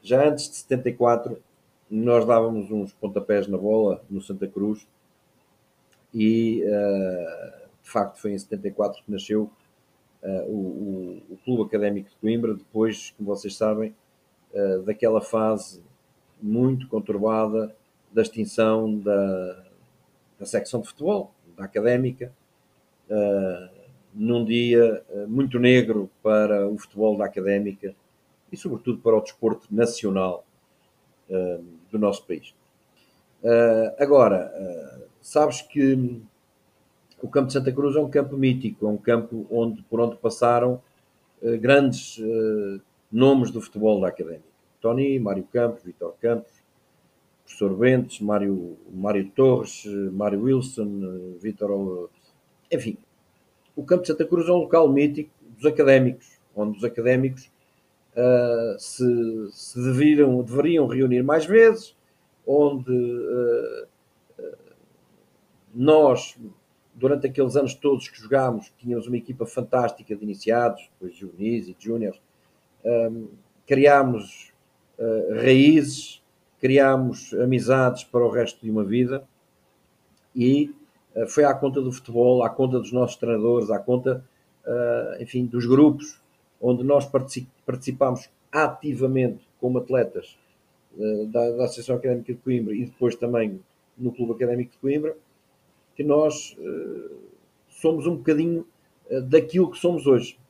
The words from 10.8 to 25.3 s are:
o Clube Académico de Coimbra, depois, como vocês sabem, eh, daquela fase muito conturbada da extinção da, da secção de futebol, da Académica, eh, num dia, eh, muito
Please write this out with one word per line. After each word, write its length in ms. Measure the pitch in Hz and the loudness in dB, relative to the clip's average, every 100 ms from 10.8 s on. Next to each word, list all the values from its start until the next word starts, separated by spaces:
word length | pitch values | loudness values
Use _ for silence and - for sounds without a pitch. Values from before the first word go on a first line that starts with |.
| 101 95 90 90 - | -10 -10 -12 -16 -20
o 60 | 95 | -14
Clube 260 | - 123 | -4 -2
Académico 460 | 101 110 101 101 98 | -2 -2 -2 -4 -10
de 40 | _ | _
Coimbra, 360 | 110 117 117 | -2 -2 -2
depois, 580 | 101 _ 110 113 104 - _ | -6 _ -2 0 -2 -14 _
como 100 | 101 | -8
vocês 280 | 101 104 101 | -6 -8 -4
sabem, 400 | 107 107 110 - _ _ _ _ _ | -2 -2 -6 -10 _ _ _ _ _
eh, 240 | 101 98 95 | -4 0 0
daquela 420 | 95 107 113 110 | -2 -2 0 0
fase 640 | 104 110 110 107 - 90 85 _ _ _ _ _ | -2 -2 0 -2 -6 -20 _ _ _ _ _ _
muito 480 | 104 113 127 131 131 | -4 0 0 0 -4
conturbada 880 | 110 101 101 110 110 107 110 107 - _ _ _ | -6 -4 -2 0 0 0 -2 -6 -12 _ _ _
da 100 | 110 | -2
extinção 760 | 110 113 104 - 110 110 110 107 | 0 -2 -6 0 2 2 -2 -4
da, 640 | 101 101 98 95 92 90 - _ _ _ _ _ _ _ | 0 0 0 -2 -8 -12 -20 _ _ _ _ _ _ _
da 60 | 98 | -6
secção 360 | 107 - 117 | -6 -4 -8
de 60 | 107 | -10
futebol, 440 | - 156 202 - _ _ 87 | -6 -4 -4 -6 _ _ -16
da 60 | 98 | -8
Académica, 680 | 107 113 123 127 127 127 _ _ _ _ _ _ _ _ | -2 0 0 -2 -6 -14 _ _ _ _ _ _ _ _
eh, 600 | 107 104 101 95 90 90 - - _ _ 104 | -2 0 0 -2 -8 -14 -20 -20 _ _ -6
num 280 | 110 120 110 | -2 0 0
dia, 580 | 120 120 117 117 107 - | 0 4 4 4 2 -8
eh, 160 | 101 | -12
muito 320 | 104 | -6